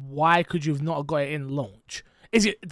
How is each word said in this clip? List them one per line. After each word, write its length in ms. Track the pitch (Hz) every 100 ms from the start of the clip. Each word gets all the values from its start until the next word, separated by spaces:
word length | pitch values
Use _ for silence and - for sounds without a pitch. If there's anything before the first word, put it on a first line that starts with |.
| 135
why 340 | 139 160 175
could 200 | 170 175
you 80 | 151
have 100 | 143
not 240 | 156 151 143
got 100 | 156
it 160 | 143
in 180 | 151 135
launch? 540 | 139 107 98 - - - _ -
Is 140 | 226 208
it, 120 | - 170